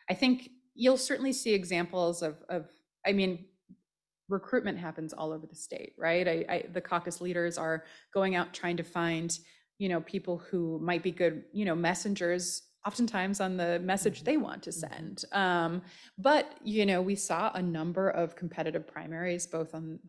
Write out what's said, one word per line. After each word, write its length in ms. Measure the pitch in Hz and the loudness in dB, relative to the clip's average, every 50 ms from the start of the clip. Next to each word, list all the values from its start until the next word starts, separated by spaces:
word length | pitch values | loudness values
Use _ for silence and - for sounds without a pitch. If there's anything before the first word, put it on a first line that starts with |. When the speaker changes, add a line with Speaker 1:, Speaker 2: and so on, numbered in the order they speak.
| _ - | _ -4
Speaker 1:
I 60 | 185 | 0
think 360 | - 277 254 254 247 - - - - _ _ _ | 4 4 4 4 4 0 -8 -20 -20 _ _ _
you'll 220 | - 233 254 262 | 2 4 4 4
certainly 380 | 254 254 - 294 - 247 269 254 | 4 2 0 -2 0 0 0 -2
see 180 | 262 - 233 214 | 0 2 2 2
examples 720 | 196 180 175 185 170 175 170 - 185 175 170 175 170 175 | 2 2 0 0 0 0 0 0 0 2 2 0 0 -2
of, 200 | 156 151 - - - | -4 -4 -6 -8 -6
of, 220 | 175 175 156 - - _ _ _ _ _ - | -6 -6 -6 -8 -14 _ _ _ _ _ 0
I 80 | 190 202 | 2 4
mean, 320 | 202 196 185 180 170 - - _ _ _ - - - _ _ _ _ _ _ _ _ _ - | 4 2 2 0 -4 -8 -16 _ _ _ -20 -20 -20 _ _ _ _ _ _ _ _ _ -4
recruitment 480 | 196 190 190 - - 247 - 208 - 175 | -4 -4 -2 0 0 0 0 0 -2 -4
happens 340 | 175 165 160 - 160 160 - | -6 -8 -6 -8 -8 -8 -6
all 200 | - 160 156 156 | -6 -6 -4 -6
over 140 | 156 156 | -6 -10
the 80 | 160 - | -14 -16
state, 380 | - - - - - - - - - | -14 -12 -10 -10 -10 -12 -12 -8 -2
right? 280 | - 165 165 175 180 | 0 2 4 4 4
I, 180 | 175 165 165 170 - | 2 2 0 0 0
I, 160 | 180 175 - - 175 | -2 -2 -2 -4 -6
the 80 | 180 | -6
caucus 400 | 175 - 180 170 170 180 170 - | -4 -2 -2 -2 -2 -2 -6 -4
leaders 380 | 175 180 180 175 170 170 170 170 | -4 -2 0 0 0 0 0 -2
are 260 | 160 160 160 160 160 - - - - _ - | -2 -2 -2 -2 -4 -10 -20 -20 -12 _ 0
going 220 | 202 190 190 185 | 2 2 2 2
out 180 | 175 170 175 - | 0 0 -2 -4
trying 240 | - - 175 175 170 | -6 -4 -2 -2 -2
to 40 | 170 | -4
find, 560 | - - 175 170 170 165 160 165 165 - - - - - _ _ _ _ - | -4 -2 0 0 0 0 0 -2 -2 -4 -6 -8 -12 -20 _ _ _ _ -4
you 120 | 202 190 | -2 0
know, 100 | 180 165 | 0 -2
people 380 | 165 - - 196 - - 175 165 | -2 -4 -6 -4 -2 -2 -4 -4
who 400 | - - - 180 170 165 160 156 | -4 -4 -2 0 0 0 -2 -2
might 240 | 160 170 180 170 170 | 0 0 0 0 0
be 80 | 190 | -2
good, 340 | 175 - 180 170 160 151 - - - | 0 2 2 2 2 0 -6 -8 -4
you 140 | 202 214 | -2 0
know, 80 | 190 160 | 0 2
messengers 920 | 165 170 170 185 - - 214 202 190 180 175 175 180 175 175 - - - _ _ _ - 202 | 2 2 2 2 0 0 -2 -2 0 0 0 0 0 -2 -4 -6 -6 -8 _ _ _ -6 -4
oftentimes 480 | 208 - 240 220 - 196 180 190 202 - 196 | 0 0 0 2 2 0 0 0 0 0 0
on 60 | 185 185 185 175 | 0 0 0 2
the 80 | 170 170 175 180 185 190 | 2 2 2 2 2 2
message 260 | 196 - 214 190 - | 2 2 0 0 0
Speaker 2:
Mm-hmm. 120 | - 233 | 0 2
Speaker 1:
they 60 | 302 311 226 - | 2 2 2 0
want 120 | - - - | -4 -8 -8
to 80 | - | -10
Speaker 2:
Mm-hmm. 240 | 165 170 160 - - | -8 -8 -8 -8 -8
Speaker 1:
send. 220 | - 160 - - - - - - 196 196 | -8 -10 -10 -10 -10 -6 -2 0 2 4
Um, 280 | 185 180 175 165 165 165 185 - - - - - - _ - 190 269 | 4 4 2 2 0 -2 -4 -6 -8 -16 -20 -20 -18 _ 2 4 6
but, 160 | 302 302 - - - - - 214 208 | 6 6 4 0 -4 -10 -6 -2 2
you 100 | 220 208 202 | 4 4 6
know, 100 | 190 180 185 185 | 6 4 4 2
we 60 | 196 196 - - | 0 0 0 0
saw 140 | 175 165 196 226 - 185 180 | 0 0 0 0 0 0 0
a 20 | 175 165 160 | 0 0 0
number 280 | 160 175 170 185 190 196 - 170 170 | -2 -2 0 2 2 2 2 2 0
of 40 | 160 - - 180 | 0 -2 -6 -8
competitive 420 | 165 - - 160 160 156 165 160 - - | -6 -4 -4 -2 -2 -2 -4 -4 -8 -10
primaries, 480 | 151 165 156 160 165 175 180 175 175 - - - | -10 -8 -8 -6 -4 -2 -2 -2 -2 -2 -4 -4
both 140 | 165 160 160 - 160 | -4 -4 -4 -6 -8
on 60 | 160 160 160 - - | -8 -8 -8 -10 -10